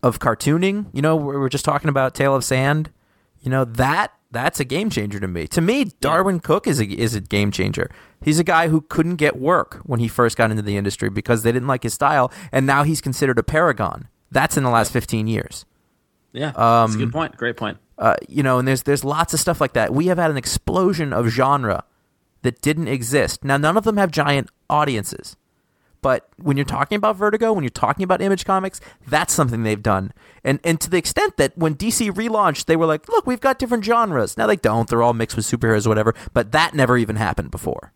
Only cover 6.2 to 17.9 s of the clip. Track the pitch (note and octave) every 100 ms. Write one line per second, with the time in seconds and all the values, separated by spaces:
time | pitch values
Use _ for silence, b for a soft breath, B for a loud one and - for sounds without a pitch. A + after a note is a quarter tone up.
6.2 | F#3+ F3+ - E3+ - C#3 G#2+ - A2+ A2
7.2 | F2+ G2+ G#2 G2 F#2+ - E2+ B B B
8.2 | - D#3 E3 E3 E3 D#3 - - E3 F3
9.2 | D3+ - C3+ F3 - - - B2 A#2 -
10.2 | A#2 - A2+ A2 G#2 G2+ G2 - G#2 G2+
11.2 | - A#2 A2+ B2 B2+ B2+ A#2 - C#3+ D3+
12.2 | B2+ B D#3+ C3 C3+ C#3 D3 D#3 - B2+
13.2 | C#3 A#2+ - D#3 E3+ A2+ G2+ - - _
14.2 | _ C3 C#3 - C3 A#2 G#2+ B2 - A2+
15.2 | G#2+ A2 - - - _ _ _ _ _
16.2 | _ B2 D3+ - A#2 A#2 A2+ G#2+ A2 D3
17.2 | D#3+ - A#2 A#2 G#2+ - _